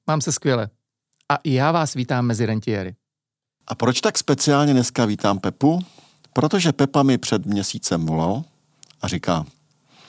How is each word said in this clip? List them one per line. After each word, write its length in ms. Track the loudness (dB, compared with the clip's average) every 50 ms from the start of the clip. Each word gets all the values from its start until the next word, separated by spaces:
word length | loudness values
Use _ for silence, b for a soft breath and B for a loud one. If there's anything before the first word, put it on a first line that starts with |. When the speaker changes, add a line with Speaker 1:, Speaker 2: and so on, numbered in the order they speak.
| _ -2
Speaker 1:
mám 140 | -2 -2
se 100 | 0 -2
skvěle. 380 | -4 -2 0 0 0 0 -2 -4 -10 _ _ _ _ _ _ _ _ _ _ -4
A 60 | -4
i 180 | -2 0 0 0
já 180 | 2 2 2
vás 220 | 2 0 0 -2 -4
vítám 320 | -4 -4 -2 -2 0 0
mezi 200 | 0 0 0 0
rentiéry. 500 | -2 -2 -2 -4 -4 -4 -4 -4 -8 -10 -14 _ _ _ _ _ _ _ _ _ _ _ _ _ -10
Speaker 2:
A 80 | -6
proč 260 | -2 0 0 2 2
tak 160 | 0 0 0 0
speciálně 560 | 0 0 0 2 2 2 4 4 4 4 4
dneska 320 | 4 2 2 0 0 0
vítám 340 | 0 0 0 0 0 0 0
Pepu? 460 | -2 -4 -2 0 2 2 2 0 -2 -8 b b b b b b b _ -4
Protože 380 | -2 0 0 2 2 2 2
Pepa 320 | 2 2 0 2 2 4 4
mi 140 | 4 2 2
před 280 | 0 0 -2 -2 0
měsícem 600 | -2 -2 -2 -2 -4 -6 -6 -4 -2 -2 -2 -2
volal 380 | -2 -2 0 0 0 -2 -4 -6 -10 _ _ _ _ _ _ -20 -20 _ _
a 60 | -8 -6
říká: 380 | -6 -4 -2 -2 -2 -2 -4 -6 -12 _ _ _ _ _ _ B B B B